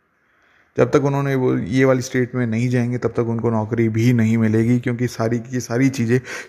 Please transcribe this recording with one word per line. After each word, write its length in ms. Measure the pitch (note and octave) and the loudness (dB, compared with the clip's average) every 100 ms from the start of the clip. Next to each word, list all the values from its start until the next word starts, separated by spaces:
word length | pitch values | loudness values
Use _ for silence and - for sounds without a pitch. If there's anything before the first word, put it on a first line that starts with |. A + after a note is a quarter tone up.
| _ _ _ _ _ _ _ - | _ _ _ _ _ _ _ -2
जब 140 | B2+ | 2
तक 140 | D3 | 2
उन्होंने 300 | C#3 C#3 C#3 | 2 0 -2
वो, 220 | C3+ B2+ B2+ | 0 0 -2
ये 280 | E2+ B2+ | -2 2
वाली 180 | C3 C3 | 4 2
स्टेट 320 | B2 C3 B2 | 0 -2 -2
में 120 | B2+ A#2+ | -2 -2
नहीं 220 | A2 B2 | -2 0
जाएंगे, 300 | B2 A#2+ B2 | 0 0 -2
तब 140 | A2+ | -2
तक 140 | - A#2 | -2 -2
उनको 220 | A2+ A#2 | -2 -2
नौकरी 380 | A2+ G#2+ A2+ A2+ | -2 0 0 0
भी 240 | A2 A#2+ | 2 2
नहीं 260 | A#2+ A2 A2+ | 4 2 2
मिलेगी, 420 | A2 A2 A2+ B2 | 2 2 2 0
क्योंकि 280 | B2 A#2+ B2 | 0 -4 -4
सारी 300 | - A2+ A#2 | -2 -2 -2
की 220 | B2 B2+ | -4 -8
सारी 280 | A#2+ A#2+ C3+ | -4 0 0
चीज़ें 320 | C3 A2+ B2+ - - | 0 0 0 -2 -12